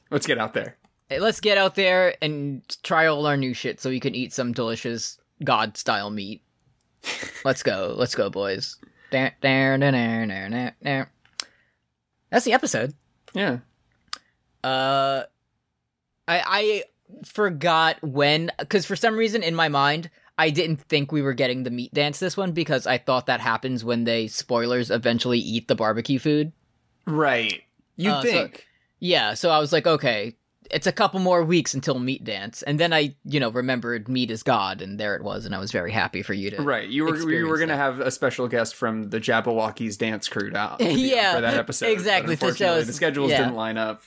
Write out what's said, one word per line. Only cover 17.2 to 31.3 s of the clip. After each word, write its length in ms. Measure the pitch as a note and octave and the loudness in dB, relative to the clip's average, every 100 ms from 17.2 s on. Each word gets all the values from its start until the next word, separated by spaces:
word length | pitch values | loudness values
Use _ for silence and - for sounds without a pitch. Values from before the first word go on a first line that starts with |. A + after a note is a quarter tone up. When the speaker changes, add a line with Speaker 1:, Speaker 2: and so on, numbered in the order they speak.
Speaker 2:
forgot 760 | - - G#3 D#3 E3+ D#3+ D#3+ D#3+ | -10 -2 0 0 2 4 4 2
when, 480 | D#3 C3+ D3 D#3 E3 - - | -2 2 4 4 0 -6 -2
'cause 180 | G#3 D#3 | 0 0
for 100 | G3 | 0
some 200 | A3+ A3 | 0 2
reason 260 | A3+ A3 | 0 0
in 120 | E3+ | 0
my 140 | E3 D#3+ | 0 2
mind, 420 | C#3+ C#3 D#3 E3 _ _ - | 4 2 2 -4 _ _ 0
I 120 | D#3+ | 2
didn't 300 | D3 F#3 D#3 | 2 0 -2
think 320 | - D3+ C#3+ | 0 0 0
we 100 | D3+ | 0
were 120 | C#3 | 0
getting 280 | B2+ C3 B2+ | 0 0 0
the 80 | B2+ | -4
meat 220 | A#2+ A#2+ | -6 -4
dance 240 | D3 D3 C#3+ | 0 0 0
this 180 | F#3 F3+ | -4 -2
one 160 | F#3+ | -2
because 340 | E3 D#3 C#3 - | -2 0 0 0
I 120 | B2 | -2
thought 280 | - B2+ - | 2 0 0
that 140 | A#2+ | 0
happens 440 | A2+ A2+ C3 B2+ | 0 -2 -2 -4
when 200 | A2+ A#2 | -2 0
they, 220 | A#2 A#2 A2 | 0 0 -2
spoilers, 640 | - - A#2+ A#2 B2 A#2+ | -6 -2 0 2 0 0
eventually 480 | A2+ A#2 A#2 B2 A#2+ | 0 2 0 2 0
eat 300 | - A2+ - | 0 -2 -2
the 80 | A2+ | 0
barbecue 420 | A2 G#2+ A#2 C3+ | 0 0 0 0
food. 340 | D#3 D3+ D3+ - _ _ _ _ - | 2 2 0 -4 _ _ _ _ -4
Speaker 1:
Right. 560 | D#3 D3 B2 A2 F#2+ - _ _ - | 0 2 2 0 -4 -12 _ _ -4
You'd 140 | F#3 | 0
Speaker 2:
Uh, 120 | C#3+ | 0
so 60 | A#3+ | 2
Speaker 1:
think. 380 | F3+ - - - _ _ - | 0 0 -6 -20 _ _ -8
Speaker 2:
yeah, 360 | F3 E3 G#2+ | 0 2 2
so 160 | - F3 | 0 2
I 80 | D#3 | 4
was 140 | D3+ | 4
like, 140 | D#3+ D#3 | 2 4
"Okay, 480 | D3+ C#3 A2 G#2 - _ _ - | 2 2 0 -2 -10 _ _ -6
it's 180 | - F#3+ | -2 0
a 40 | |
couple 280 | - G3+ F#3+ | 2 2 2
more 240 | F#3 | 2